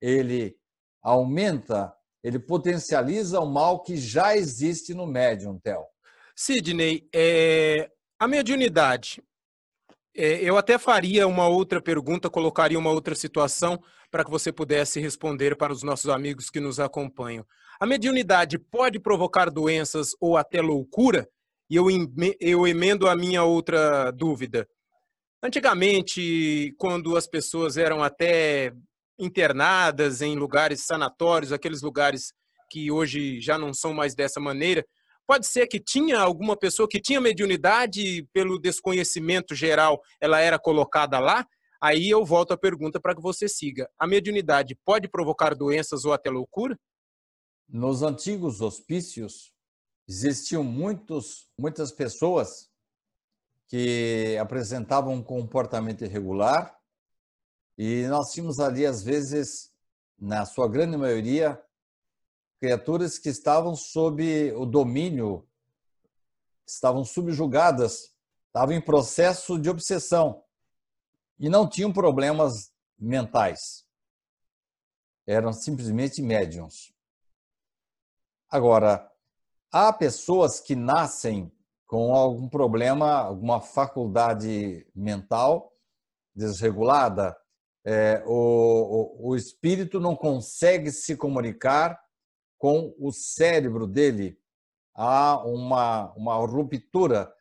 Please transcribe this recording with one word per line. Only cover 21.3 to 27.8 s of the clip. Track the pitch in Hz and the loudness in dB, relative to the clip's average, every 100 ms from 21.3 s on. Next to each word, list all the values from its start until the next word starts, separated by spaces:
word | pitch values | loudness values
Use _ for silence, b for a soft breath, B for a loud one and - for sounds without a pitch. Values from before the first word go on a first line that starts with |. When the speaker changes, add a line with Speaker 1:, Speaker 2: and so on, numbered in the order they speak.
| _ _ _ - | _ _ _ 0
Speaker 2:
E | |
eu | 165 185 | 4 4
eme-, | 185 143 135 180 190 | 2 0 0 -2 0
eu | 175 175 | 2 4
emendo | 175 170 185 208 185 | 4 4 2 4 4
a | |
minha | 175 180 180 | 4 2 4
outra | 170 170 165 165 151 139 127 | 4 4 2 2 4 2 0
dúvida. | 127 160 131 123 117 104 _ _ _ _ _ _ _ | -2 -2 -2 -4 -4 -6 _ _ _ _ _ _ _
Antigamente, | 247 262 262 180 196 190 185 180 170 165 156 151 147 139 | -4 2 2 4 4 2 0 -4 -2 0 0 0 -4 -4
quando | 190 175 160 170 | -4 -2 0 -2
as | - | -2
pessoas | 160 - 165 160 | -6 -4 -4 -2
eram | 139 | 0